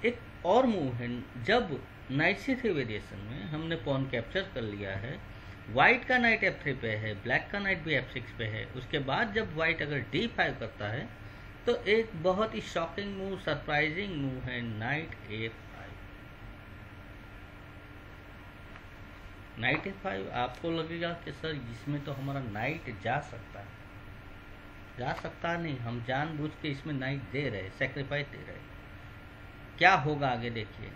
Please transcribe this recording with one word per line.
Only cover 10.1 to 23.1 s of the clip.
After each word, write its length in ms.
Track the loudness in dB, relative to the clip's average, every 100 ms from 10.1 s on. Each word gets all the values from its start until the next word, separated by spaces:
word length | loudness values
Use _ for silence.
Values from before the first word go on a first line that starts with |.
डी 160 | 2 2
फ़ाइव 260 | 2 2 2
करता 280 | -6 -4 -2
है 180 | -2 -4 -8 -12 -12 -14 -4 2
तो 100 | 2 6
एक 220 | 4 4 2
बहुत 320 | 2 4 2 0
ही 60 |
shocking 520 | -2 0 0 -2 -4 -4
move, 200 | -4 -2
surprising 760 | 0 -2 2 4 4 2 -2 0
move 280 | -2 -2
है 180 | -4 -4
Knight 480 | -4 -2 0 0 -2 -10 -8
ए 160 | -4 -4
फ़ाइव। 420 | -6 -14 -12 -12 -12 -14 -14 -14 -14 -14 -14 -14 -14 -14 -14 -14 -14 -14 -14 -14 -16 -14 -16 -14 -16 -14 -14 -14 -14 -16 -14 -14 -14 -14 -14 -14 -12 -14 -14 -14 0
Knight 280 | 2 4 0
ए 40 |
फ़ाइव, 360 | -4 -2 -2 -2
आपको 400 | 0 0 0 0
लगेगा 400 | 0 0 0 -2 -2
कि 160 | -6
सर 220 | -6 -4 -4 -6
इसमें 320 | -8 -2 -2 -2
तो 80 |
हमारा 260 | -4 -2 -2
Knight 480 | -2 0 0 -2 -6 -4
जा 160 | 0